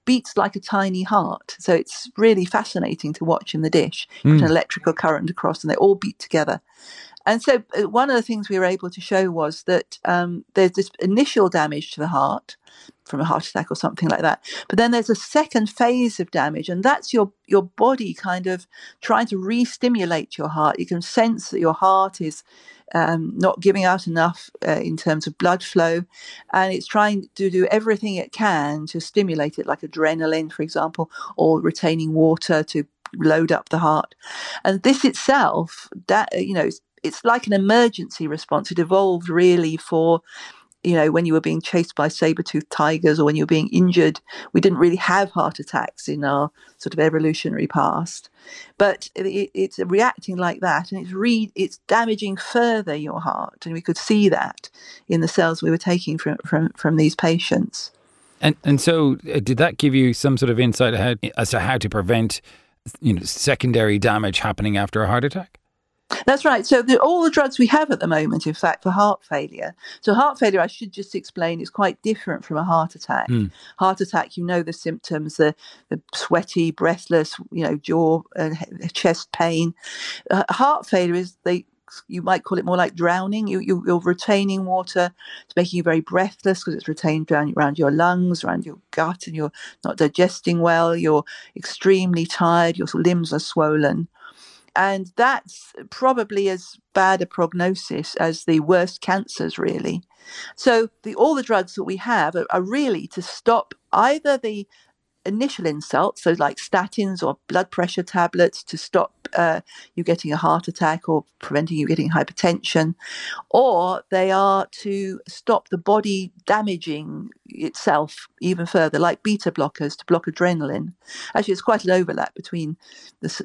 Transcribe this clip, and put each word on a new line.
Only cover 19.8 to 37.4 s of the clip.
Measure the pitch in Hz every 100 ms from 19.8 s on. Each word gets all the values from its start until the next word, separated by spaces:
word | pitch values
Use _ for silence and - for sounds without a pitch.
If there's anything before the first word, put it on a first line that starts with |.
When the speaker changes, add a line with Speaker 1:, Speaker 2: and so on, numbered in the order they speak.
| 247 233 175 165 - -
Speaker 1:
your | 156
heart. | 156 151 -
You | -
can | 175
sense | 170 - 226 226 -
that | -
your | 165
heart | 160 190 190 190 -
is, | 160 - - _ - - -
um, | 170 165 165 160 -
not | 185 -
giving | 196 196
out | 185 185 175
enough, | 165 170 175 - - -
uh, | 151
in | 170 160
terms | - 156 160
of | -
blood | 180 180
flow, | - 185 165 170 175 - - - -
and | - 190
it's | 185 -
trying | 214 208 202 - -
to | 196
do | 185 185
everything | 220 220 208 214 185
it | -
can | - 214 165 147 151 156
to | 170
stimulate | - - 196 156 147 -
it, | -
like | 147
adrenaline, | 151 160 156 160 160 160 160
for | -
example, | 156 156 160 - 160 - - -
or | 160 160
retaining | 165 165 170 165 160
water | 156 160 165 - 160
to | 156 156 143 _ -
load | - 156 156 165
up | 160 -
the | 160
heart. | 160 156 - _ - - - -
And | - 196
this | 254 269
itself, | 262 - - 277 185 - 165 - - 185 -
that, | 196 - -
you | 190
know, | 185
it's, | - - _ _
it's | 156 -
like | 233 240